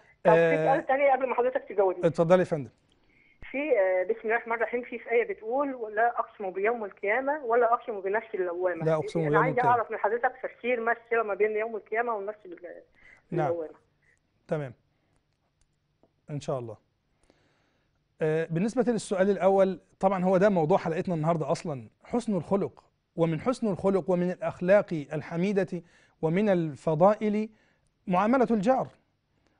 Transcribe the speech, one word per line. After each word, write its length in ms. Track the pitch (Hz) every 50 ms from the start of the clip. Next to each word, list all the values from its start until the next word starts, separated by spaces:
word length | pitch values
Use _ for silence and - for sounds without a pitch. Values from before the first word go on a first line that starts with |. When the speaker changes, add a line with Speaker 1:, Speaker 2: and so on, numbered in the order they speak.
| _ _ _ _ -
Speaker 1:
طب 80 | 180
في 60 | 165 165
Speaker 2:
آه، 340 | 170 165 165 156 160 - 269
Speaker 1:
سؤال 120 | 320 302
تاني 240 | - 262 277 285 277
قبل 160 | 262 254 269 247
ما 60 | 226
حضرتك 300 | 247 240 254 254 269 - -
تجاوبني. 380 | 208 185 196 185 175 180 175
Speaker 2:
اتفضلي 320 | 165 - - 170 165 185 185
يا 60 | 170
فندم. 260 | - 170 147 127 113 - _ _ _ _ _ _ _ _ _ _ _ _ _ - -
Speaker 1:
في، 80 | - 269
آه، 440 | 294 311 247 202 190 190 185 185
بسم 160 | 180 185 226 220 -
الله 120 | 214 226
الرحمن 180 | 226 226 233 233
الرحيم، 280 | 226 233 - 240 247
في، 160 | 240 - 247 233
في 120 | - -
آية 180 | 233 240 220 185
بتقول: 460 | 196 - 214 220 240 277 294 277 262
"ولا 440 | 247 220 214 214 208 233 240 - -
أقسم 320 | - - - - 202 185
بيوم 340 | 175 190 196 226 240 233 214
القيامة 600 | 190 - _ - 196 220 254 269 277 294 311 269
ولا 280 | 226 233 247 233 226
أقسم 280 | 233 - - - 214 196
بنفس 260 | 180 190 202 226 220 - -
اللوامة". 500 | 185 180 175 170 180 185 180 170 165 160
Speaker 2:
لا 100 | 160 160
أقسم 260 | 156 - - - 170
Speaker 1:
أنا 80 | 160 147
Speaker 2:
بيوم 140 | 147 -
Speaker 1:
عايزة 140 | 233 262 -
Speaker 2:
القيامة. 200 | 240 240 240 247
Speaker 1:
أعرف 140 | 233 208 -
من 60 | 220 -
حضرتك 340 | - 202 226 240 254 247 247 -
تفسير 380 | - 180 - _ - 240 254 226
ما 120 | 226 233
الصلة 300 | 233 233 - - 233 233
ما 120 | 220 208 196
بين 160 | 185 208 214
يوم 260 | 214 208 220 233 226
القيامة 380 | 196 - - 214 226 240 240 226
والنفس 240 | 202 196 208 214 - -
ال-، 120 | 185 165 - 175 165 - 165 - _ _ _ _ - - _ _ -
Speaker 2:
نعم. 200 | 165 160 151 135
Speaker 1:
اللوامة. 240 | 170 170 156 151 - _ _ _ _ _ _ _ _ _ _ _ _ _ _ -
Speaker 2:
تمام. 260 | 165 151 143 123 - _ _ _ _ _ _ _ _ _ _ _ _ _ _ _ _ _ _ _ _ _ _ _ _ _ _ _ _ _ _ -
إن 100 | 151 143
شاء 180 | - - 143 127
الله. 180 | 120 113 104 - _ _ _ _ _ _ _ _ _ _ _ _ _ _ _ _ _ _ _ _ _ _ _ _ _ _ _ -
آه، 240 | 165 156 156 160 165 -
بالنسبة 420 | 160 165 202 233 - 262 214 240
للسؤال 380 | 233 185 - - 202 180 190 202
الأول، 500 | 196 165 175 196 190 196 190 190 185 - - _ _ -
طبعًا 240 | 190 190 202 185 180
هو 120 | 185 196
ده 120 | 175 196 214
موضوع 300 | 196 175 156 147 196 185
حلقتنا 360 | - 175 156 180 - 190 175
النهاردة 380 | 156 151 165 175 160 147 135
أصلًا، 360 | 165 - - 175 143 123 110 107 _ _ -
حسن 300 | - - 240 - 226 202
الخلق. 480 | 170 143 - 196 202 180 127 - - - _ _ _ _ _ _
ومن 240 | 170 165 165 160 156
حسن 280 | - 247 254 - 233 214
الخلق 420 | 175 - - 190 185 185 147 185
ومن 200 | 180 175 175 180
الأخلاق 760 | 175 - 160 160 - - 180 180 202 208 180 - 175 156 139 -
الحميدة 720 | 156 156 - - 170 170 180 208 202 196 185 - 185 170 - _ _ _ _ _ _ _
ومن 260 | 165 160 165 190 220 208
الفضائل 1000 | 190 175 165 156 139 - - 165 160 151 180 202 214 - 220 208 208 214 214 220 _ _ _ _ _ _ _ _ _ _ _
معاملة 400 | 202 175 180 202 220 262 269 233 -
الجار. 380 | 233 214 175 240 262 233 160 123 - _ _ _ _ _ _ _ _ _ _ _ _